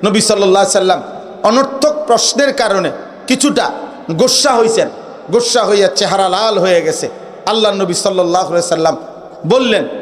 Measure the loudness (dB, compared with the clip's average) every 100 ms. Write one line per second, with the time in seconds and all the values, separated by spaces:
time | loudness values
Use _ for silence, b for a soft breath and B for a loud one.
0 | 2 2 2 2 4 4 4 2 2 0
1 | -2 -14 -16 -2 0 2 0 0 0 0
2 | 0 2 2 2 0 0 0 0 -2 -6
3 | -14 -16 -4 0 2 0 -2 -4 -12 -14
4 | -8 0 2 2 2 4 2 2 -2 -4
5 | -16 -16 -2 0 0 0 2 2 2 2
6 | 0 2 0 0 0 0 2 2 2 -4
7 | -6 -10 -16 -10 -4 0 0 0 -2 0
8 | 0 0 2 2 0 0 0 2 2 0
9 | -8 -16 -18 -10 0 2 4 0 -2 -8